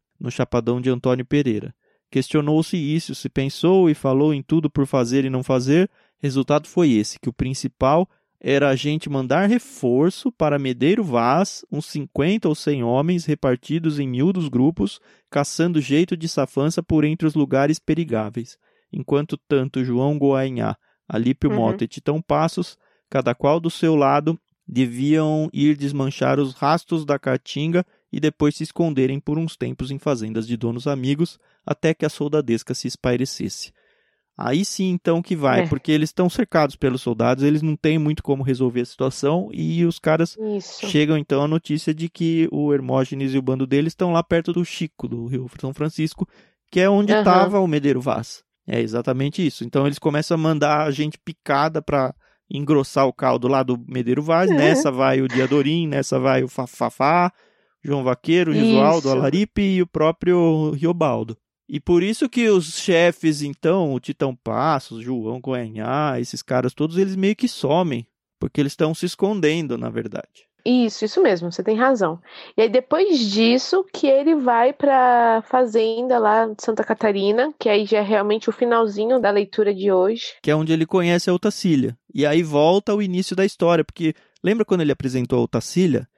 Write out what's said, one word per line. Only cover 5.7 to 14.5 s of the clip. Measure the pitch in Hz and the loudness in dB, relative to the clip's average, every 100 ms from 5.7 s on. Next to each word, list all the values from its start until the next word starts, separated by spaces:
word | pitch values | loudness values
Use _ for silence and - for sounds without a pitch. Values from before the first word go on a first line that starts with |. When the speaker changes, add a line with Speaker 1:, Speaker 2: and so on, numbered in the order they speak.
| 160 196 _ _ _ | 2 2 _ _ _
Speaker 1:
Resultado | 143 135 131 151 151 | -4 -2 0 0 0
foi | 180 160 | 0 2
esse: | 110 107 - | 2 0 -6
que | 123 | -8
o | |
principal | - 127 131 135 - 131 160 185 _ _ _ | -6 -6 -6 -8 -2 2 2 0 _ _ _
era | - 139 143 | 0 2 2
a | |
gente | 131 147 151 143 | 0 -2 -4 -4
mandar | 139 127 156 202 | -4 0 0 2
reforço | 240 - - 127 123 170 - 254 | 0 -2 -4 0 2 2 0 -6
para | - 151 143 | -2 0 0
Medeiro | 131 120 147 220 | -2 0 2 2
Vaz, | 180 120 120 156 202 - - | 0 0 2 2 0 -6 -10
uns | 151 - | -8 -8
cinquenta | 151 135 - 160 214 170 | -8 -6 -2 0 0 0
ou | |
cem | 151 151 143 | -2 -2 0
homens | 117 127 160 175 | 0 0 2 0
repartidos | 156 147 135 127 - 160 160 147 | -2 -2 0 -2 -2 -2 -2 -2
em | 135 | -4
miúdos | 123 165 185 | 0 0 0
grupos, | 151 | 0